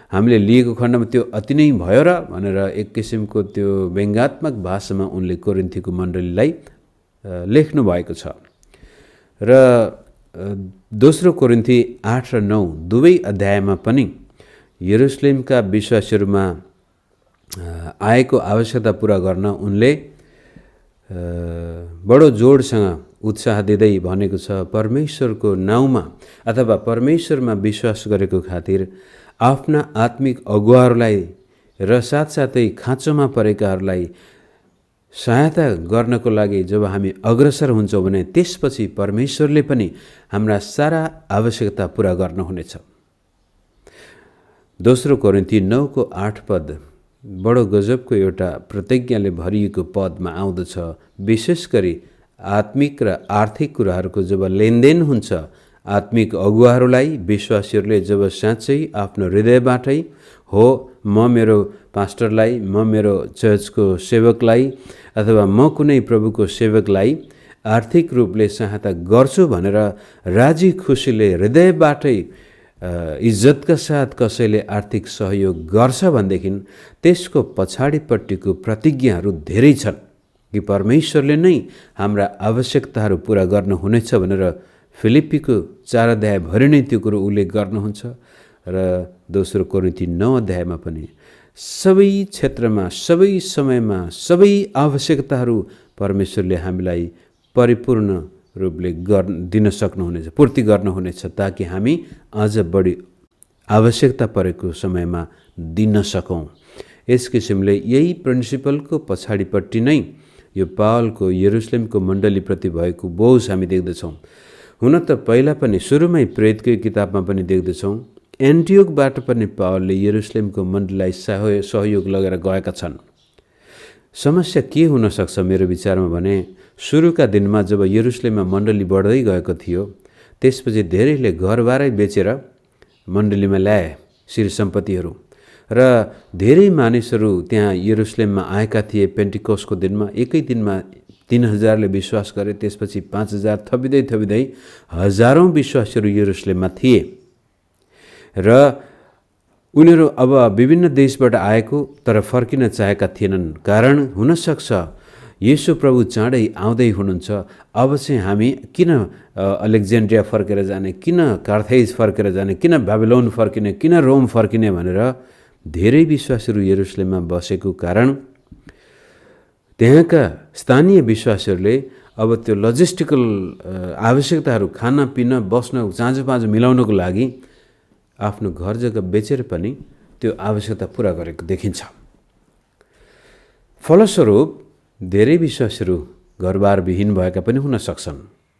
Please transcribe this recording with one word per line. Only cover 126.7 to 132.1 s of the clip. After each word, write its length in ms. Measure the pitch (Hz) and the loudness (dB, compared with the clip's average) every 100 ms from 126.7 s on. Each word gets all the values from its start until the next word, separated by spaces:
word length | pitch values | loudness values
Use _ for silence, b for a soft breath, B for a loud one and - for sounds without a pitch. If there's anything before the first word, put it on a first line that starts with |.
| b | b
सुरुका 480 | - 147 165 165 131 | -2 2 2 2 2
दिनमा 360 | 101 101 107 | 2 2 2
जब 220 | 95 104 95 | 2 2 2
यरुसलेममा 580 | 104 117 120 120 107 | 2 0 -2 -2 -2
मण्डली 400 | 92 98 104 104 | 0 0 0 0
बढ्दै 380 | 92 95 98 127 | 0 0 2 2
गएको 320 | 113 90 82 | 2 0 -2
थियो, 400 | 85 - 87 101 - b b b b | -6 -6 -6 -6 -12 b b b b
त्यसपछि 420 | 131 127 - 107 | 0 0 -2 -2
धेरैले 500 | 92 92 127 147 120 | 0 2 2 2 0
घरबारै 580 | 82 92 113 117 131 143 | -2 -2 0 0 0 0
बेचेर 500 | 104 101 | 0 0